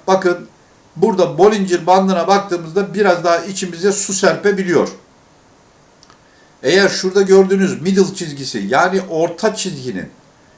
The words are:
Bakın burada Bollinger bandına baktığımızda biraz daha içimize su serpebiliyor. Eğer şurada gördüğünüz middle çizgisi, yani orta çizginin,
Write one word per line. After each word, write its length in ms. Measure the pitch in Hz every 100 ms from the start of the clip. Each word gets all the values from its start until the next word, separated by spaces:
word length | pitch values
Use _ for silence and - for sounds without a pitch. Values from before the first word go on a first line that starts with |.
| -
Bakın 400 | 190 185 165 - _ _ _ _ 160
burada 420 | 220 185 156 147
Bollinger 500 | 208 214 185 175 160
bandına 400 | 190 190 180 165
baktığımızda 680 | 196 196 175 156 185 190
biraz 300 | 190 202 175
daha 140 | 170 170
içimize 540 | 196 190 180 165 202
su 220 | 196 -
serpebiliyor. 760 | 190 185 - 202 196 180 139 95 - _ _ _ _ _ _ _ _ _ _ _ - _ _ _ _
Eğer 260 | 131 185 190
şurada 320 | - 190 196
gördüğünüz 600 | 190 190 190 196 175 123
middle 340 | 175 190 170 -
çizgisi, 500 | 160 139 131 110 98
yani 340 | 139 180 190 190
orta 460 | 160 170 170 214 -
çizginin, 540 | 185 143 127 90 73 - _ _ _